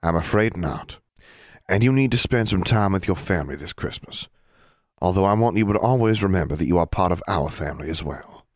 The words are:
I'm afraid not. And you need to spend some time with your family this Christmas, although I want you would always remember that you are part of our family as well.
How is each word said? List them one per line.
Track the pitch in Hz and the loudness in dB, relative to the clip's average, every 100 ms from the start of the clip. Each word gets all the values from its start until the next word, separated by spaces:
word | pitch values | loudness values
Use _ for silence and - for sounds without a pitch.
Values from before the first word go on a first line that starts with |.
I'm | 82 82 | 0 -2
afraid | 82 104 110 87 | 0 0 0 0
not. | 85 60 - - _ _ - - - - _ | -6 -6 -12 -20 _ _ -20 -20 -20 -20 _
And | 98 | 0
you | 117 | 2
need | 135 135 | 4 2
to | 123 | 0
spend | - 127 110 | 0 0 0
some | 98 | 0
time | 87 113 101 | 2 2 2
with | 95 - | 0 0
your | 92 | -4
family | - 92 71 | 0 -2 -2
this | 71 76 | -8 -12
Christmas, | - - - - - - _ _ _ _ _ _ _ | -10 -10 -10 -14 -16 -16 _ _ _ _ _ _ _
although | 87 92 | -2 2
I | 98 | 4
want | 107 113 95 | 4 2 2
you | 107 | 2
would | 104 | 2
always | 113 131 113 110 | 2 2 4 2
remember | 101 92 73 76 | 2 0 0 -2
that | 82 | 0
you | 87 | 2
are | 82 | 2
part | - 92 | 0 0
of | 87 - | 0 -2
our | 95 73 | -2 -2
family | - 73 71 73 | -4 -8 -8 -8
as | 78 | -8
well. | 76 65 - - _ | -8 -10 -14 -20 _